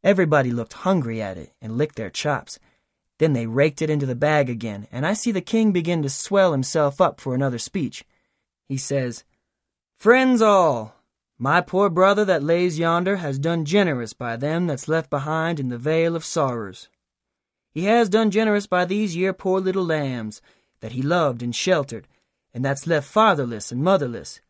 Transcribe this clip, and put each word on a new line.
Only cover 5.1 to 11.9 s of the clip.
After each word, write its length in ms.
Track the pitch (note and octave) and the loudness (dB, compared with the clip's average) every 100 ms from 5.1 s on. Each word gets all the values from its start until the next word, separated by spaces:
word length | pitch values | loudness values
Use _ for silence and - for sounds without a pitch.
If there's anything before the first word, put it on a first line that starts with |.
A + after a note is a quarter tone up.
see 180 | G#3+ A#3+ | -2 -2
the 120 | G3 | -4
king 300 | - A3+ A3 | -2 2 4
begin 300 | F3+ D#3+ E3+ | 2 0 -2
to 60 | C#3+ | -2
swell 440 | C#3 - G3 F#3 | -4 -2 2 4
himself 500 | C#3+ B2+ D#3+ C#3+ C#3+ | 2 0 0 0 2
up 180 | F3+ - | 0 0
for 140 | C#3 | -6
another 240 | B2+ C#3 B2 | -2 -2 -4
speech. 440 | - G3 C3 - - _ _ _ _ _ _ | -6 -4 -6 -8 -20 _ _ _ _ _ _
He 120 | C3+ | -8
says, 460 | - C#3+ B2+ A2+ _ _ _ _ _ _ _ _ | -4 -2 -4 -8 _ _ _ _ _ _ _ _
"Friends 420 | G3+ B3+ C4 B3 | 4 6 6 4
all, 540 | A3 G3 E3+ A#2+ A2 _ _ _ _ _ | 6 6 4 2 -6 _ _ _ _ _
my 240 | B2 E3+ | 2 2
poor 300 | F3 F#3 G3+ | 2 2 2